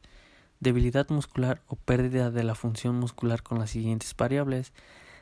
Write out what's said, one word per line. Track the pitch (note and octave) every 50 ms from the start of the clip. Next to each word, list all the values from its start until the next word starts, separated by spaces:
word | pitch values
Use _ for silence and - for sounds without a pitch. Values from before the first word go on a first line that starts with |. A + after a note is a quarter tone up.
| _ - - - - - - _ _ _ _ -
debilidad | - B2+ B2 B2 A#2 B2 A#2+ C#3 C#3+ -
muscular | D#3 D3 C#3 - - - B2+ B2+ C3 - _ -
o | C3
pérdida | - - - B2+ B2 B2+ B2+ B2+ B2+ B2 A#2+
de | A#2 A#2+ A#2
la | A2+ A2
función | - - A#2 A2 - - B2 B2 B2
muscular | B2 A#2 - - - A#2 A#2 A#2
con | - - A#2+ A#2
las | A2 G#2+
siguientes | - A2+ A2 A2+ A2+ A2 - - -
variables: | - A#2 A#2+ C3+ C#3+ C#3+ C3+ C3 B2+ B2+ - _ - - - - - - - - -